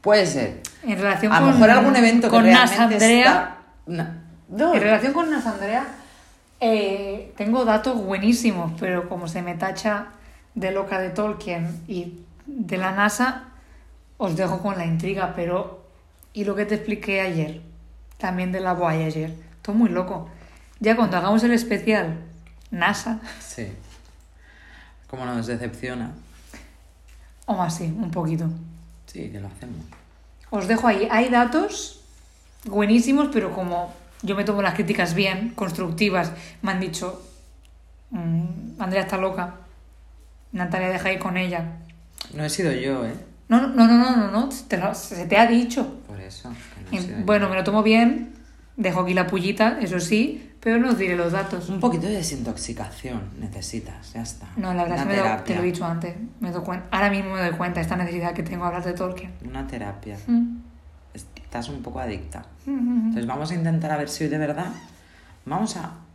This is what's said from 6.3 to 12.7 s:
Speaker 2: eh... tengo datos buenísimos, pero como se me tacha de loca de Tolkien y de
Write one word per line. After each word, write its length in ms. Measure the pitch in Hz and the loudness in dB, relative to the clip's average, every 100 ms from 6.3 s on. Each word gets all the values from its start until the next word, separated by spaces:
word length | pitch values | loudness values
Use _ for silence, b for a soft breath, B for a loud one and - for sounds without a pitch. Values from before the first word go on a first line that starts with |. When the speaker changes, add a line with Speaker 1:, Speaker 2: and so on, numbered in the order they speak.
| B _ _ | B _ _
Speaker 2:
eh... 720 | 233 220 196 196 196 202 - - | 2 2 2 -2 -6 -8 -12 -6
tengo 280 | 208 247 | 0 2
datos 320 | 233 214 262 240 | 4 2 2 -2
buenísimos, 720 | 190 190 208 233 233 185 165 165 | -2 2 4 4 2 0 -4 -4
pero 280 | 185 180 175 | -2 -2 -4
como 200 | 180 170 | -8 -6
se 140 | 175 | -6
me 120 | 175 | -6
tacha 520 | 170 190 185 220 208 233 b b b b | -4 -4 -2 -2 -2 -6 b b b b
de 160 | - 190 | -6 -2
loca 260 | 196 196 196 | -2 -2 -2
de 120 | 185 | -2
Tolkien 720 | 170 214 208 190 170 165 165 - | -2 -4 -4 -6 -4 -6 -8 -8
y 340 | 180 175 - - - - | -8 -8 -14 -20 -20 -14
de 300 | 269 190 | -8 -4